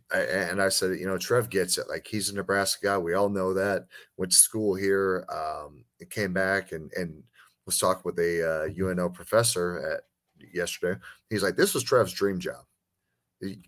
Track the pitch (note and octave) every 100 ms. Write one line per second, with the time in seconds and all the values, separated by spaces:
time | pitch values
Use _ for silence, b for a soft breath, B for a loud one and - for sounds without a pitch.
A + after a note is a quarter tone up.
0 | - F#2+ B1+ F#2 F2 F#2+ G2 - F#2 E2
1 | F#2 F#2 - A#2+ A#2 F#2+ F2+ - - D#2+
2 | - G#2+ F#2+ G2+ F2+ G2 F#2+ - G2 G2
3 | E2+ F2+ G2+ G2+ F#2 F#2+ G2 F#2+ - B
4 | B - F#2 - - A2 G#2 F#2+ G2 G2
5 | F#2+ F#2 - D#2+ D#2 D2+ D2 D2 - -
6 | F2+ - G2 F#2 F#2+ G2 F#2 E2 D#2 F#2
7 | F2 D2+ - b b _ - - F#2 F#2
8 | F2+ F2 E2+ E2+ E2 D#2 D#2 E2+ F#2 F2+
9 | F2+ F2 E2+ A2+ A#2+ F2+ F2 F2 D2 D#2
10 | - _ _ _ - F2 F2 - F2 F2+
11 | B B - G#2+ F#2+ F#2 - C#3+ A#2 B2+
12 | F#2+ - G2 F#2 F2+ - - _ _ _
13 | _ _ _ _ G2 -